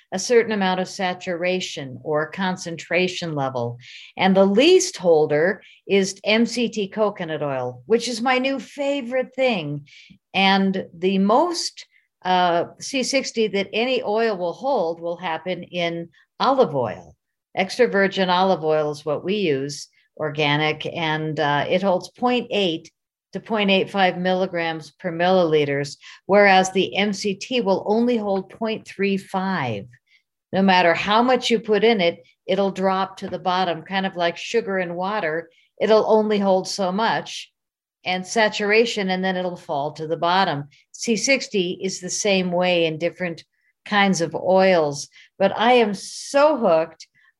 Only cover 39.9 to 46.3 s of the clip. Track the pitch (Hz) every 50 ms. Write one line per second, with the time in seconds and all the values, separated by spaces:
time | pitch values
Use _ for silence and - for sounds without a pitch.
39.9 | 147 156 160 156 165 151 170 170 180 196 190 175 147 143 147 - _ _ _ _
40.9 | - - - 240 220 196 - 277 269 254 262 - - 196 175 180 175 - 185 190
41.9 | 190 - 180 180 - - - - 190 185 180 180 175 175 180 180 180 170 165 160
42.9 | 160 156 170 165 - - 185 170 160 - - _ _ _ _ _ _ _ - -
43.9 | 208 202 196 196 175 156 170 147 151 - - 175 190 190 190 190 180 165 151 147
44.9 | 143 143 - - _ - - _ _ - 196 196 - - 214 240 254 240 226 208
45.9 | 196 - - - - - - -